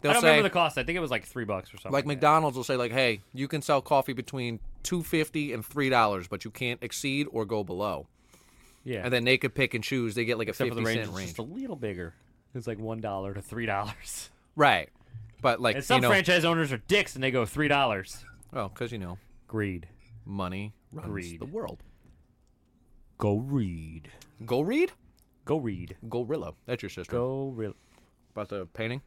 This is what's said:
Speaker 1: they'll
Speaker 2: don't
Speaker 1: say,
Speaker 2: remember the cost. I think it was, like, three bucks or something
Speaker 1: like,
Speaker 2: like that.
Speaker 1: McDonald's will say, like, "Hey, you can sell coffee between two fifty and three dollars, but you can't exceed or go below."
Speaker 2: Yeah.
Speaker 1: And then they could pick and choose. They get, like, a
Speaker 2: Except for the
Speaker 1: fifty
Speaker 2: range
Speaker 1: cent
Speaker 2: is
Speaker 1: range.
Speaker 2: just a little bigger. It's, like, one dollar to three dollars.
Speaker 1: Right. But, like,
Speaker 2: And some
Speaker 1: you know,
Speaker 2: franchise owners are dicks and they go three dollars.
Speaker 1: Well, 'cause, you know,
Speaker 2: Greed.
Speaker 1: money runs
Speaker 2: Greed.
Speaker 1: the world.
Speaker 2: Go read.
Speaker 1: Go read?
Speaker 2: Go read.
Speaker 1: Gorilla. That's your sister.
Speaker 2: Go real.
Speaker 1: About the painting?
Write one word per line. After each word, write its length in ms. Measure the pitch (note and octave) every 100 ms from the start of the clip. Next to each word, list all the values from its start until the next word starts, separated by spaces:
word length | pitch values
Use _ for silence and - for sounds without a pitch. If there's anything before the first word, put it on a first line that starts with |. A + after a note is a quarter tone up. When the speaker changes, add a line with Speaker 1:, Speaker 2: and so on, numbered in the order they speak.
Speaker 1:
they'll 120 | D3
Speaker 2:
don't 80 | A#3
Speaker 1:
say, 60 | E3
Speaker 2:
remember 200 | D3+ F3+
the 40 |
cost. 260 | F3+ D#3+ -
I 40 |
think 120 | B2 F3
it 40 |
was, 100 | D#3
like, 140 | A#2+
three 200 | - B2+
bucks 300 | A2 F#2+ -
or 20 | -
something 140 | -
Speaker 1:
like, 120 | C#3+
Speaker 2:
like 160 | C#3+ C#3
that. 60 | D3
Speaker 1:
McDonald's 300 | D#3+ D#3 C3
will 80 |
say, 120 | A#2+ C3
like, 160 | A#2+
"Hey, 280 | B2 B2+ G#2+ -
you 140 | B2+ C#3
can 120 | D#3
sell 220 | C#3 C#3+
coffee 300 | - C#3+ C3
between 460 | A#2+ B2 C3+ A#2+ A2+ - -
two 200 | - F3
fifty 500 | E3 E3 D3+ D#3+ D3
and 120 | A#2
three 260 | G#2 C#3+ C#3
dollars, 360 | B2+ A2 G2 F2
but 160 | G2+
you 60 | A2+
can't 320 | - B2 A#2+
exceed 440 | A#2+ - C#3+ C3+ D3
or 120 | A2+
go 200 | G#2 A2
below." 420 | F#2+ F#2 G#2 D#2 D2+ _ _ - _ _ - _
Speaker 2:
Yeah. 200 | B2+ A#2
Speaker 1:
And 80 | B2
then 120 | B2
they 120 | A#2+ C3
could 180 | C3
pick 200 | B2 B2+
and 80 | A#2+
choose. 300 | G#2+ C3+ A#2
They 100 | G#2
get, 140 | A2+ A#2
like, 80 | A2
a 20 |
Speaker 2:
Except 180 | - C3
for 40 |
the 60 | A#2
Speaker 1:
fifty 160 | A2 A2+
Speaker 2:
range 80 | G#2+
Speaker 1:
cent 40 |
Speaker 2:
is 60 | F2+
Speaker 1:
range. 120 | F2+
Speaker 2:
just 80 | E2+
a 40 |
little 340 | A#2 G3+ C4+ D#3+
bigger. 380 | A2+ F2+ E2+ - _ _ _
It's, 120 | B2+ A#2
like, 120 | G#2
one 220 | A2 A2+
dollar 320 | A2 G2 G2
to 80 | G2
three 240 | - A2+ A2+
dollars. 640 | G2 G#2 - - - - _ _
Speaker 1:
Right. 340 | - C#3+ G2 D2+ _ - - - -
But, 180 | C3 A#2
like, 160 | B2 A#2+
Speaker 2:
And 80 |
some 120 | - B3
Speaker 1:
you 60 |
know, 60 | -
Speaker 2:
franchise 380 | G3 F3 F3 E3
owners 260 | E3 D3+
are 60 | B2
dicks 360 | - G3 E3+
and 80 | C3+
they 80 | C3
go 140 | B2+
three 240 | A2 C#3+ D3+
dollars. 560 | C#3+ C3+ G2+ F#2+ - - - -
Speaker 1:
Well, 180 | C3 G2
'cause, 200 | F#2+ A#2+
you 80 | A2+
know, 200 | F2+ F#2 - - _
Speaker 2:
Greed. 380 | A2 G2+ F2+ E2 - - A2
Speaker 1:
money 480 | - G2 F#2 F#2 G#2 - _
runs 160 | - G2+
Speaker 2:
Greed. 320 | G2+ F2 E2
Speaker 1:
the 60 | B2+
world. 360 | G3+ - - - - - - _ _ _ _ _ _ _ - - _
Speaker 2:
Go 180 | G#2 G2+
read. 720 | C3+ C#3 G2+ E2+ D#2+ D#2+ D2+ - - _
Speaker 1:
Go 160 | A2+ B2
read? 320 | D#3+ C#4 F4+ - - _ _ _ -
Speaker 2:
Go 100 | D#3
read. 400 | A#2+ F#2 E2+ - A2+
Speaker 1:
Gorilla. 440 | A#2 A#2 D3+ E2+ - -
That's 160 | A#2+
your 80 | G2
sister. 200 | - F2+
Speaker 2:
Go 360 | A#2+ B2 C3+ C3+ B2
real. 160 | G#2+ - _ _ _ _ _
Speaker 1:
About 160 | - G#2
the 160 | G2+ F2
painting? 340 | - A2+ C3